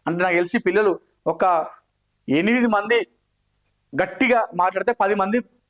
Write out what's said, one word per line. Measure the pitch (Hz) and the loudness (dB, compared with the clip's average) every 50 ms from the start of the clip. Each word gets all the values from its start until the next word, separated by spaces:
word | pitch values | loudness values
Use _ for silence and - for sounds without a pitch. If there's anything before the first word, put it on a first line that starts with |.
| _ | _
అంటే | 151 170 175 180 | -6 -2 0 0
నాకు | 185 175 | 0 2
తెలిసి | 170 180 170 - 233 | 0 0 0 -2 -2
పిల్లలు | - 185 180 202 214 196 170 - - _ _ _ _ | 0 2 2 2 2 2 0 -2 -6 _ _ _ _
ఒక | 156 165 160 202 185 175 160 156 - - - _ _ _ _ _ _ _ _ _ - | -6 -2 0 0 2 2 0 -2 -4 -10 -20 _ _ _ _ _ _ _ _ _ -2
ఎనిమిది | 131 151 175 214 233 254 240 | -2 0 2 2 2 2 2
మంది | 233 214 202 202 220 240 233 196 - _ _ _ _ _ _ _ _ _ _ _ _ _ _ _ _ - 135 185 | 2 0 0 0 0 0 -2 -2 -4 _ _ _ _ _ _ _ _ _ _ _ _ _ _ _ _ -4 -4 -4
గట్టిగా | 185 - - 269 240 247 233 214 - - | -4 -2 -2 0 2 2 2 0 -2 -2
మాట్లాడితే | 175 175 185 185 190 196 240 240 | 0 0 0 0 0 -2 -2 -2
పది | - 202 196 208 | 0 0 0 0
మంది | 202 190 196 214 247 233 - _ _ _ | 0 0 0 -2 -4 -4 -6 _ _ _